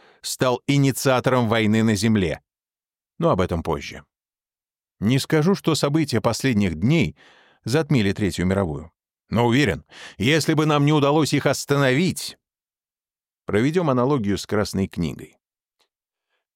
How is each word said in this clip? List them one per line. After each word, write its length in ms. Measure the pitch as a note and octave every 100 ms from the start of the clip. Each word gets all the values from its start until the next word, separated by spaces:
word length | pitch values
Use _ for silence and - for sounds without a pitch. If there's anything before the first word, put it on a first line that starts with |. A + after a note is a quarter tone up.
| - _
стал 400 | - - C3 B2 -
инициатором 840 | C#3+ C#3 B2 C#3 B2+ B2+ B2+ A#2
войны 340 | A2+ A2 A2
на 140 | A2+ G#2
Земле. 460 | A2+ G#2+ F2 C#2 _ _ _ _ _ _ _ -
Но 120 | E3+
об 100 | G#2+
этом 220 | F2+ F2
позже. 420 | E2 D2 - - - _ _ _ _ _ _ _ _ -
Не 180 | G2 C3+
скажу, 360 | - D#3 D#3
что 200 | G3+ -
события 460 | D#3+ D3 D3+ D3 A2
последних 540 | A#2 A2+ C3+ G#2+ G2+ D#2+
дней 400 | G#2+ E3 F2 - - - _ _
затмили 480 | - C#3 D3+ C3+ G2
Третью 340 | F#2+ G2+ E2 F2
мировую. 460 | G2 F#2 C#2+ D#2+ _ _ _ _
Но 180 | F#2+ A#2+
уверен, 380 | A#2+ C3+ D2+ - - - -
если 380 | G#2 D#3+ D3+
бы 120 | D3+ D#3
нам 180 | D3
не 80 | C#3+
удалось 400 | D3+ C#3 D3+ C#3+
их 140 | C#3+ D3+
остановить... 920 | C3+ - C#3+ C3+ C3 F3+ - - - _ _ _ _ _ _ _ _ _ _
Проведем 460 | - G2 C3 E3 E3
аналогию 480 | B2+ B2 C#3+ G2+ F#2+
с 80 | -
Красной 400 | G#2 G2+ F#2+ F#2+
книгой. 500 | - E2 - - _ _ _ _ _ _ _ _ _ _ _ _